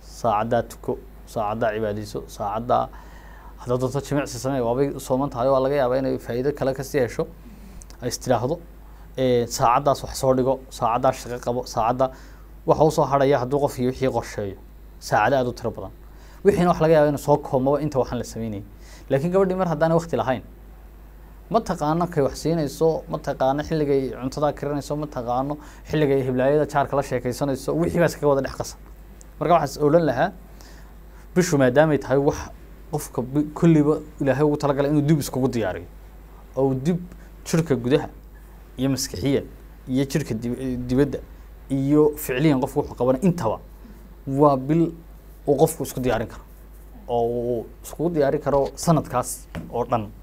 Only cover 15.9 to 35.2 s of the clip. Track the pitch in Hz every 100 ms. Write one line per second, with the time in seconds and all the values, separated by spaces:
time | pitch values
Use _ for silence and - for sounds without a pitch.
15.9 | - - - - - 190 196 180 170 160
16.9 | 160 147 139 - 147 147 135 131 143 151
17.9 | 135 120 123 107 - 113 101 107 - -
18.9 | - - 135 160 185 190 185 180 151 165
19.9 | 165 165 120 110 123 - - - - -
20.9 | - - - - - - 208 226 175 147
21.9 | 160 175 175 135 - 147 165 147 - 160
22.9 | 156 - 160 - 143 131 143 147 160 147
23.9 | 139 131 113 127 127 151 139 143 147 139
24.9 | 151 151 135 117 123 135 147 - - -
25.9 | 156 143 139 135 127 127 151 147 147 139
26.9 | 143 139 127 127 117 143 131 - 147 175
27.9 | 165 165 - 147 139 131 - - - -
28.9 | - - - - - 151 170 147 - 147
29.9 | 160 160 123 170 - - - - - -
30.9 | - - - - - 175 147 131 123 156
31.9 | 143 - 131 143 - - - - - -
32.9 | 151 - - 123 139 147 - 170 156 147
33.9 | 151 - - 139 131 151 147 143 135 139
34.9 | 151 143 156